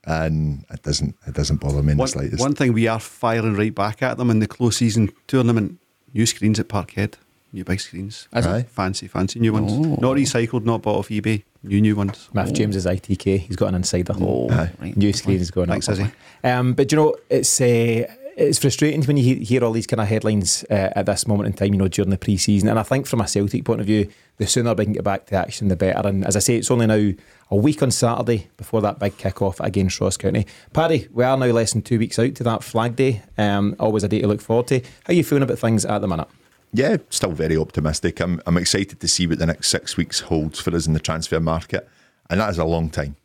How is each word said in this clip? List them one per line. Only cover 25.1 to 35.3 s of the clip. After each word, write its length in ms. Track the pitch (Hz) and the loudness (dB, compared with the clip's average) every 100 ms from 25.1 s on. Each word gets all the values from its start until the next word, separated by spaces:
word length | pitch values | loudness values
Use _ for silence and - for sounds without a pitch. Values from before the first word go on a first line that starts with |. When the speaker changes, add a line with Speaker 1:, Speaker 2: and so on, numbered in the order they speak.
| 98 - | -2 -2
Speaker 4:
to 80 | 95 | -2
action, 320 | 87 - 101 | -2 -2 0
the 80 | 87 | 2
better. 280 | 92 92 101 | 2 2 0
And 180 | 98 98 | 0 0
as 100 | 101 | 0
I 40 | |
say, 160 | 104 117 | 2 0
it's 140 | 110 | 2
only 160 | 123 113 | 2 4
now 240 | 107 104 92 _ _ _ | 4 2 0 _ _ _
a 40 | 101 | 2
week 280 | 135 151 | 2 2
on 80 | 131 | 0
Saturday 560 | - 117 120 120 113 - _ | 2 0 0 0 -2 -2 _
before 240 | - 110 | -4 0
that 160 | 104 - | 0 -2
big 180 | 101 - | -4 -4
kick-off 420 | 95 - 98 - | -6 -2 -4 -2
against 420 | - 98 95 - | -2 0 0 0
Ross 160 | 98 - | -2 0
County. 300 | 98 - 101 - - | -2 0 -2 -8 -6
Paddy, 340 | 151 160 160 - | -2 2 0 -2
we 100 | 117 | -2
are 140 | 127 131 | 2 2
now 80 | 127 | 2
less 280 | 117 110 | 2 2
than 100 | 113 | -2
two 160 | - 117 | 0 -2
weeks 180 | 117 - | 0 0
out 160 | 123 | -2
to 100 | - | 0
that 200 | 120 113 | -4 -4
Flag 320 | - 113 117 117 | -2 -2 -2 0
Day. 260 | 131 107 - - | 0 0 -6 -2
Um, 380 | 104 101 101 90 | 0 2 0 0
always 240 | 110 107 | 0 0
a 40 | 98 | 0
day 100 | 104 | 0
to 60 | 104 | 0
look 140 | 104 | -2
forward 240 | - 113 120 | 0 0 2
to. 120 | 131 | -2
How 40 | 123 - - | -2 -16 0
are 40 | |
you 100 | 175 | 2
feeling 200 | - | 4